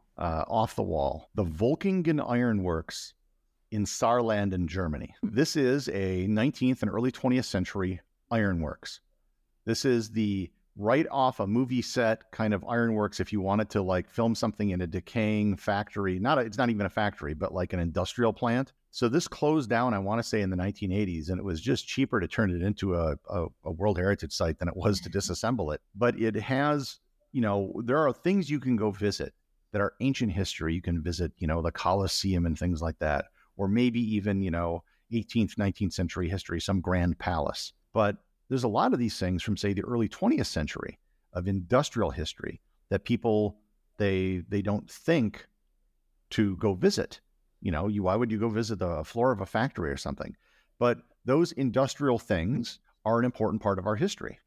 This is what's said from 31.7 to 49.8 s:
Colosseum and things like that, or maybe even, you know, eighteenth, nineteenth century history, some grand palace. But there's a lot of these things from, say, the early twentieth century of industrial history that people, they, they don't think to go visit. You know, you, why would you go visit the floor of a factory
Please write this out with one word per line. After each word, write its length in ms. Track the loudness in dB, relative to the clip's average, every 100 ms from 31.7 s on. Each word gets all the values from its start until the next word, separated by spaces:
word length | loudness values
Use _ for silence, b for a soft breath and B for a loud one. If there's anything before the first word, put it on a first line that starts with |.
Colosseum 720 | -2 0 0 0 0 0 2
and 140 | 2 0
things 240 | 0 0
like 160 | -2 -2
that, 280 | 0 0 -2 b b -4
or 120 | 0
maybe 320 | 2 2 2 0
even, 280 | 0 0 0
you 80 | 0
know, 340 | 0 -2 -4 -8 _ _
eighteenth, 460 | -4 0 0 0 0
nineteenth 380 | -2 0 -2
century 340 | -2 -4 -2 -2
history, 320 | -4 -4 -4
some 220 | 0 -2
grand 360 | 2 2 2 0
palace. 540 | -2 0 -2 -4 -10 -14 _
But 240 | 0 0 0 _ _ _
there's 140 | -2
a 40 | 0
lot 240 | 2 2
of 60 | 2
these 200 | 0 0
things 240 | -2 0
from, 140 | -2 -2
say, 160 | 0
the 120 | -2
early 240 | -2 -2 -2
twentieth 380 | 0 2 2 0
century 520 | -2 -4 -6 -10 -12 _ _ _
of 160 | -4 -2
industrial 640 | -2 2 2 2 0 0
history 500 | 0 -6 -6 -10 -10 _ _ _
that 140 | -4
people, 520 | 0 0 2 2 2 -2 _ _ _ -2
they, 460 | 0 2 0 -2 -2
they 100 | -2
don't 300 | 0 -2 -4
think 560 | -6 2 2 2 -2 -16 _ _ _ _ _ _ _ _
to 260 | 0 0 2
go 180 | 0
visit. 460 | 4 2 2 -4 -8 _ _ _ _
You 80 | -2
know, 180 | 0 0
you, 140 | 0
why 140 | 2 2
would 140 | 2
you 80 | 0
go 120 | 0
visit 280 | 0 -2 -2
the 260 | -2 -4
floor 280 | -6 0 0
of 80 | 0
a 60 | -2
factory 440 | 0 -2 -2